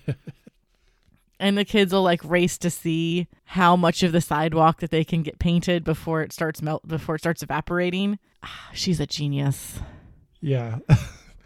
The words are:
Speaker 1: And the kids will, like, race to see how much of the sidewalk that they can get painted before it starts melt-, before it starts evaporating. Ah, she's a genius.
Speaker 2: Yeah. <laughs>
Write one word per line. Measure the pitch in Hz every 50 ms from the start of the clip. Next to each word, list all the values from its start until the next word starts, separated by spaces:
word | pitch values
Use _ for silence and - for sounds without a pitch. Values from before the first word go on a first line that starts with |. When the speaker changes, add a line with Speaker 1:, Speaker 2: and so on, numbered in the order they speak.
| - - 135 - _ - - _ _ - _ _ _ _ _ _ _ _ _ _ _ _ _ _ _ _ _ -
Speaker 1:
And | - 202 202
the | 202 202
kids | - - 220 196 180 180
will, | 196 185
like, | 185 175 165 -
race | 147 170 175 175 180 - -
to | - 175
see | - - - 165 160 160 165 165 170 175 175 - _ _ _
how | - - 185 185 175 175
much | 180 180 165 165 - 185
of | 175
the | 160 175
sidewalk | - - 156 147 160 165 156 160 160 160 165 -
that | - 156
they | - 160 160
can | - - 165 156
get | 151 - -
painted | - 170 170 175 165 - 175 175 156
before | - 170 - - 165 160 160 156
it | - -
starts | - 170 160 156 -
melt-, | 156 151 156 - - 156
before | 160 151 - - 165
it | 156
starts | - 170 170 - -
evaporating. | - 160 151 156 - 175 175 180 180 175 185 196 202 208 202 _ _ _ _ -
Ah, | - - - - - -
she's | - - 196 180 151
a | 147
genius. | - - - 147 143 139 143 143 139 135 - - - - - - - - - - - - - _ _ _ _
Speaker 2:
Yeah. | - 147 135 127 120 117 113 135 - -
<laughs> | 156 - - - - - - - - - -